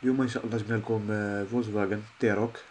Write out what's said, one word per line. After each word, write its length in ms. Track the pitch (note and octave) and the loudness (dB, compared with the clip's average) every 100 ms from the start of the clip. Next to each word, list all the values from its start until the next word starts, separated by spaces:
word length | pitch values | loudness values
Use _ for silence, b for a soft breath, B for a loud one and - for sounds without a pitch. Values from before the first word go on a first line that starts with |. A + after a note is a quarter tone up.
اليوم 200 | B2+ C3 | 2 2
ان 60 | B2+ | 2
شاء 180 | A#2 A#2 | 0 -2
الله 120 | A2 | -2
جبنا 180 | G#2 A2+ | 0 -2
لكم، 300 | A2 A2 G#2 | 0 -2 0
آه، 340 | G#2+ G#2 G2+ | -2 0 -2
فولكسفاغن 580 | G2 A#2+ A2 G#2 G2 G#2 G#2+ - | -2 -2 0 0 0 -2 -6 0
تيروك 380 | A#2 G2+ A#2 - - | 2 2 0 -4 -18